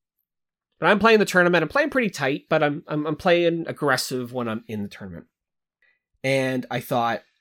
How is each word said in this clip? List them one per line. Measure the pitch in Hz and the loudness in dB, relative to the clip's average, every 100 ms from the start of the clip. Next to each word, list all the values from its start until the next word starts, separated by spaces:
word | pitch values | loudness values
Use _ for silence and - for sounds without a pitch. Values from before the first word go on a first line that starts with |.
| _ _ _ _ _ _ _ _ | _ _ _ _ _ _ _ _
But | 165 | 2
I'm | 202 | 4
playing | 220 220 | 6 6
the | 196 | 4
tournament. | 185 175 175 | 4 4 4
I'm | 160 | 2
playing | 277 302 | 0 0
pretty | 269 220 | 0 -2
tight, | - 135 147 - | -2 -2 -4 -2
but | 160 | 0
I'm, | 147 143 - | 2 -2 -6
I'm, | 151 151 | -4 -4
I'm | 151 | -2
playing | 185 175 170 170 160 | 2 4 2 0 -4
aggressive | - 147 127 - 127 120 | -2 0 0 -2 -6 -6
when | 127 120 | -6 -4
I'm | 110 - | -6 -6
in | 107 | -8
the | 101 | -8
tournament. | - 98 85 - _ _ _ _ _ _ _ _ _ | -12 -16 -16 -18 _ _ _ _ _ _ _ _ _
And | 131 135 131 131 123 | -2 0 0 -4 -4
I | 120 | -6
thought, | - 123 117 113 - _ | -4 -2 0 -4 -8 _